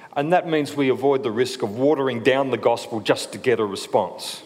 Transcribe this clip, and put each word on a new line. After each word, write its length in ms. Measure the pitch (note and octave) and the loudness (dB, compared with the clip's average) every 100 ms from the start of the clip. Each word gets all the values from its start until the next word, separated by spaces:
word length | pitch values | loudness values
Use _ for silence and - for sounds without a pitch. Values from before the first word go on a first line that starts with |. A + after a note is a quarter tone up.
| - | -10
And 180 | - D3 | -4 0
that 140 | F3 E3 | 2 2
means 300 | D#3+ C#3 C#3+ | -2 -2 0
we 140 | C3+ | 2
avoid 320 | A#2+ C#3 C#3 | 2 2 2
the 80 | B2 | 0
risk 320 | A2+ B2 - | 0 -2 -2
of 160 | A2+ G#2+ | -6 0
watering 440 | C#3 D3+ C3+ A#2+ | 2 2 0 0
down 280 | A2+ C3 C#3 | 2 2 2
the 80 | A#2+ | 0
gospel 420 | A#2 A#2 - A2+ | 2 0 -2 -4
just 320 | G2+ B2+ - | -2 -2 -4
to 60 | G#2+ | -6
get 200 | B2+ A2+ | 0 0
a 60 | |
response. 800 | G#2 G2 - B2 F2+ - - - | 0 -4 -2 0 0 -4 -12 -14